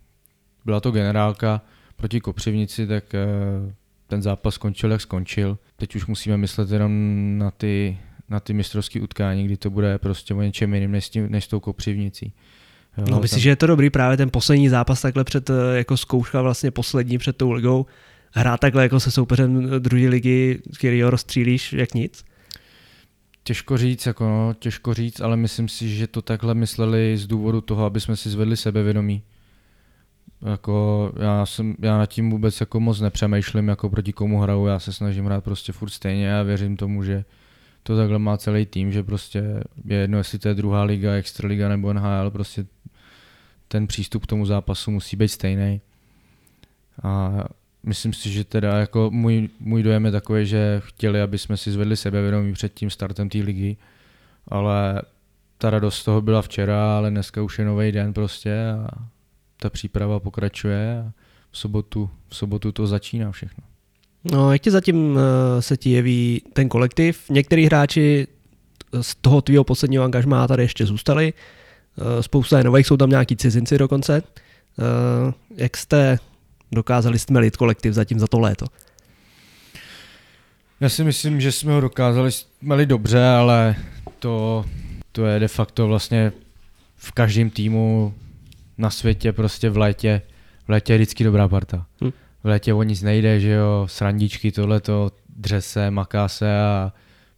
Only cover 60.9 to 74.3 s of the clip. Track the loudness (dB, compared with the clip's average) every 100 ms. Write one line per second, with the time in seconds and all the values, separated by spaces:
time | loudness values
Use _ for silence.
60.9 | -6 -8 -14 _ _ _ -10 -4 -4 -4
61.9 | -6 -6 -8 -18 -10 -6 -4 -4 -2 -2
62.9 | -2 -4 -6 -6 -8 -14 -16 -20 _ _
63.9 | _ _ _ -2 2 4 4 4 2 4
64.9 | 2 2 4 4 4 2 0 0 0 2
65.9 | 2 2 2 0 -2 -2 0 2 2 0
66.9 | 2 0 0 0 2 4 6 6 6 4
67.9 | 4 4 2 0 _ _ _ _ -20 -8
68.9 | -6 -6 2 4 6 6 6 6 2 0
69.9 | 2 2 2 2 4 4 2 0 0 -2
70.9 | 0 0 2 2 -2 -14 -20 -20 -20 _
71.9 | -10 -4 -2 0 0 4 4 6 6 6
72.9 | 6 6 4 2 2 2 2 2 2 2
73.9 | 0 0 0 -2